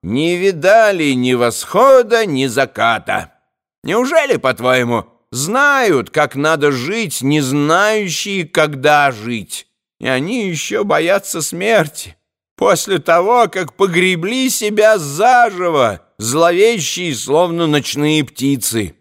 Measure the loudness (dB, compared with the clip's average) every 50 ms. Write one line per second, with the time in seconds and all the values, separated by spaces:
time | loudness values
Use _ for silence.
0 | -6 -4 -2 -2 0 0 -2 0 0 0 0 2 2 4 6 6 4 4 2 0
1 | 0 0 0 0 0 0 2 2 0 0 -2 -4 -10 -4 0 4 6 6 6 6
2 | 6 4 0 0 0 0 -2 -2 -2 -2 0 0 -2 -2 _ -2 0 0 0 -2
3 | -4 -4 -6 -6 -6 -10 _ _ _ _ _ _ _ _ _ _ -6 -4 -2 -2
4 | -2 2 0 0 2 2 -2 0 0 -2 -2 0 0 2 2 2 2 0 -2 -2
5 | -4 _ _ _ _ _ -8 -8 -6 -4 0 0 2 2 2 2 2 2 2 0
6 | 0 -2 -2 -2 -2 0 -2 -2 0 0 0 2 2 0 0 0 -4 -6 -4 -4
7 | -4 -6 -6 -4 -2 0 0 0 0 0 -2 -2 0 2 2 2 2 2 0 -2
8 | -2 -4 -6 -6 -6 -6 -6 -6 -6 -4 _ 0 0 0 -2 -2 2 2 4 4
9 | 2 2 -2 -4 -8 -8 -8 -8 -8 -10 -14 -16 -16 _ _ _ _ _ _ _
10 | -6 -4 -2 -2 -4 -4 -4 -4 -4 -4 -6 -6 -8 -6 -4 -4 -2 0 0 0
11 | 0 0 0 -2 -2 -6 -8 -8 -8 -8 -8 -6 -2 0 2 2 0 0 -6 -14
12 | -18 -18 -20 _ _ _ _ _ _ _ _ -2 2 2 2 0 0 -4 -4 -4
13 | 0 2 2 2 2 2 2 2 2 2 0 -6 -8 -8 _ -2 -2 0 2 0
14 | 0 0 0 -2 -4 -4 -2 -2 -2 -2 -2 -2 -4 -2 0 4 4 4 4 2
15 | 0 -6 -4 0 2 4 4 4 4 2 0 -4 -4 -2 2 2 2 0 0 -4
16 | _ _ _ _ -6 -4 0 2 2 2 4 4 2 2 2 0 -4 -6 -6 -6
17 | -6 -6 -6 -6 -4 0 0 2 2 0 0 -2 0 0 0 0 -2 -4 -6 -2
18 | -2 0 0 0 -2 -4 _ -4 -2 -2 -2 -2 -4 -4 -4 -4 -6 -6 -10 _